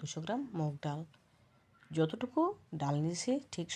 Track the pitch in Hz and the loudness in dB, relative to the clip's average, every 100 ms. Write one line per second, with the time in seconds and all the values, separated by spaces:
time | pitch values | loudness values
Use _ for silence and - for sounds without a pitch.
0 | 151 - 165 240 269 185 151 143 151 147 | -6 -6 -2 -2 -2 -2 -2 -2 -4 -4
1 | 165 - _ _ _ _ _ - - 156 | -6 -14 _ _ _ _ _ -20 -6 2
2 | 160 220 247 - 339 415 - 156 143 147 | 2 2 -2 2 2 0 -6 -2 2 4
3 | 160 170 - 269 269 - 170 | 2 0 2 0 0 -6 -6